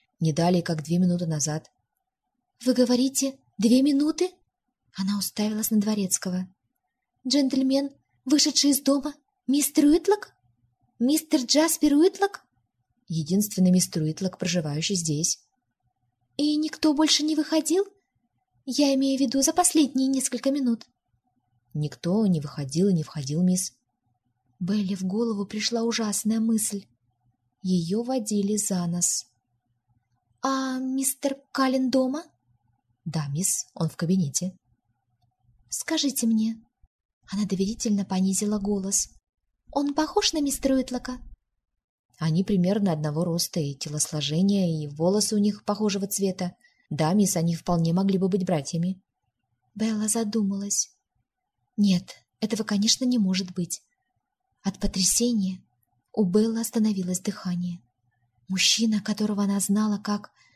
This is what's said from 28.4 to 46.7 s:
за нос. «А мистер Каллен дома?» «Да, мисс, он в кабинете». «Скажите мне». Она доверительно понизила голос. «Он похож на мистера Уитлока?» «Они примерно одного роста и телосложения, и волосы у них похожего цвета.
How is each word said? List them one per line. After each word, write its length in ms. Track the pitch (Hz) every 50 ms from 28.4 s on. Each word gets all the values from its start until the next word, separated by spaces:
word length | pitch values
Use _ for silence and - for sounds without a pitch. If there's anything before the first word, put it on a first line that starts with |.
| 196 196 214
за 280 | 202 - - 196 180 175
нос. 400 | 170 170 175 175 - - - - _ _ _ _ _ _ _ _ _ _ _ _ _ _ _ _ _ _ _ _ _ _ _
«А 360 | - 269 269 269 262 262 262 254
мистер 580 | 262 262 262 269 269 - - - - 277 277 - _ _ -
Каллен 360 | 277 269 262 262 262 262 254
дома?» 340 | 269 262 262 254 269 311 349 - _ _ _ _ _ _ _ _ _ _ _ _ _ _ -
«Да, 220 | 165 - 160 147
мисс, 400 | 139 139 156 196 - - - - - _
он 140 | - 165 160
в 60 | -
кабинете». 640 | - 170 160 190 190 165 139 - - 175 190 - _ _ _ _ _ _ _ _ _ _ _ _ _ _ _ _ _ _ _ _ _ _ _
«Скажите 580 | - - - - 330 311 285 277 269 - 233
мне». 340 | 226 226 220 220 226 226 - - _ _ _ _ _ _ _ _ _ _ _ _ -
Она 140 | 196 202 214
доверительно 580 | - 196 180 196 202 233 - - 233 208 196 190
понизила 560 | - 190 185 190 190 190 - 208 208 214 208
голос. 500 | 196 208 208 196 190 196 202 - - - - _ _ _ _ _ _ _ _ _ _ -
«Он 220 | - 294 285 285 285
похож 400 | 311 311 - - 415 403 - -
на 80 | 311
мистера 340 | 285 277 269 - - 269 269
Уитлока?» 440 | 262 254 - 247 247 - - 247 247 - - - - _ _ _ _ _ _ _ _ _ _ _ _ _ _ _ -
«Они 240 | 160 160 156 180 190
примерно 500 | - 208 180 175 185 208 220 202 185 160
одного 300 | 151 151 151 147 160 180
роста 340 | 170 165 175 - - - 180
и 160 | 147 143 139
телосложения, 1080 | - - 147 147 151 - - - 151 139 143 156 170 190 196 202 196 185 170 160 156 151
и 40 |
волосы 480 | 147 147 151 165 180 196 214 208 - 220
у 20 |
них 260 | 208 202 208 208 - -
похожего 420 | - 208 208 214 208 190 196 202
цвета. 480 | 202 - - 196 190 180 - 185 175 - _ _ _